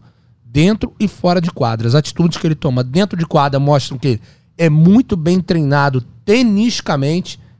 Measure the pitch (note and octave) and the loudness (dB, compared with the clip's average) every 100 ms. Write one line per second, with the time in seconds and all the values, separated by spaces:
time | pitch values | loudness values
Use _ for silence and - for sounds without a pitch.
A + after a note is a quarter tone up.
0 | - _ _ _ - D3 F3 A3 B3 - | -20 _ _ _ -6 0 2 2 -4 -4
1 | G3+ - F3+ F3+ F3 - A#2 A2 A#2 C#3 | -6 -2 -2 0 -2 -2 -4 -2 0 0
2 | - - E3+ - E3+ D#3 D3 B2+ B2+ D3 | 0 0 -2 0 -4 -2 -2 -2 -2 -2
3 | G3+ F3+ E3 D#3 C#3+ C3+ C#3 C#3+ - C3 | -2 -2 -2 0 0 0 2 0 -2 -6
4 | C#3+ A2 - _ _ - E3 D3+ E3+ G#3+ | -4 -4 -6 _ _ -2 0 4 6 4
5 | B3+ F#3 D#3 F#3 - E3+ C#3+ C#3+ C#3+ C3 | 2 -2 0 0 0 -2 0 0 0 -2
6 | A#2+ - - A#3 A#3+ G3+ A#3 - - D3 | -6 -10 -2 2 2 2 0 -2 -4 -2
7 | C#3 E3+ - - - | -2 -2 -6 -14 -20